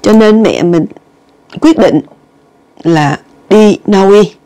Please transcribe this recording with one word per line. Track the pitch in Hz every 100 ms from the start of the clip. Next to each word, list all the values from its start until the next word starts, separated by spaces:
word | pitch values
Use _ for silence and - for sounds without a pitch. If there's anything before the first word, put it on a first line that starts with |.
Cho | -
nên | 220 214 214
mẹ | 202 69
mình | 175 170 170 - _ _ _ _ _ -
quyết | 311 320
định | - - - _ _ _ _ _ _ _
là | 165 160 147 139 _ _ _
đi | 214 214 - -
Na | 196
Uy. | 190 202 202 _